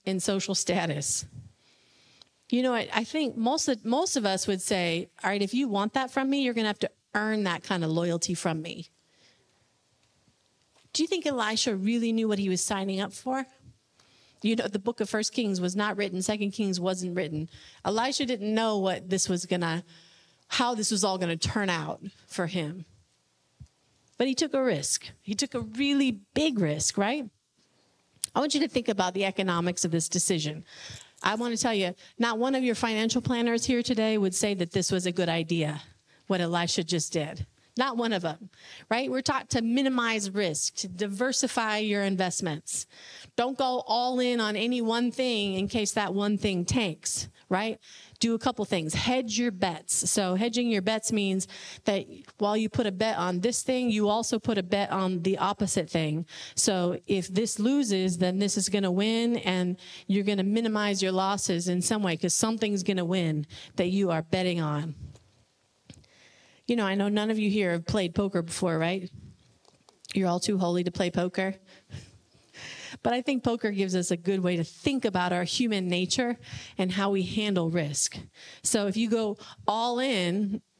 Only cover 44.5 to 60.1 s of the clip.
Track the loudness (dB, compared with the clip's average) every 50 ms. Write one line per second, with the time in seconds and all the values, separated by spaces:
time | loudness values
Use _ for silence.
44.5 | 0 0 0 0 0 0 2 2 2 2 2 0 0 0 0 0 0 0 0 0
45.5 | 0 -2 -2 0 0 0 0 0 0 0 0 0 0 0 2 2 2 2 2 0
46.5 | 0 0 0 0 0 0 0 0 -2 -4 -6 -4 -4 -4 -6 -8 -12 -16 -6 -2
47.5 | -2 0 0 -2 -4 -8 -12 -20 -20 -20 -20 -20 -6 -2 0 2 2 2 2 0
48.5 | 0 0 -2 0 0 0 0 0 -2 -2 0 0 0 0 0 -2 -2 -2 0 -2
49.5 | 0 0 -2 -2 -2 -4 -6 -4 -2 -2 0 0 0 0 2 2 2 2 0 0
50.5 | 0 0 0 2 0 0 0 0 -2 -2 -2 0 0 0 2 2 0 0 -2 -4
51.5 | -8 -14 -16 -16 -16 -6 -2 0 0 0 -2 -6 -12 -18 -20 -18 -4 -2 0 2
52.5 | 2 2 0 0 0 0 0 0 0 0 0 0 0 0 0 0 0 0 0 0
53.5 | 0 -2 -2 0 0 0 2 2 2 2 2 2 2 2 0 0 -2 -2 0 0
54.5 | 0 0 0 0 0 0 0 0 0 0 0 0 0 0 0 0 0 2 0 0
55.5 | 0 0 -2 0 0 0 0 0 0 0 0 0 0 -2 -4 -6 -10 -14 -16 -8
56.5 | -4 0 2 2 2 2 2 0 0 -2 -2 0 0 0 0 0 0 0 0 0
57.5 | 0 0 2 2 4 2 2 2 2 2 2 2 2 2 2 2 2 2 0 0
58.5 | 0 0 0 0 2 2 2 2 2 2 2 2 2 2 2 2 0 0 2 2
59.5 | 2 2 2 0 -2 -4 -8 -14 -18 -8 -2 0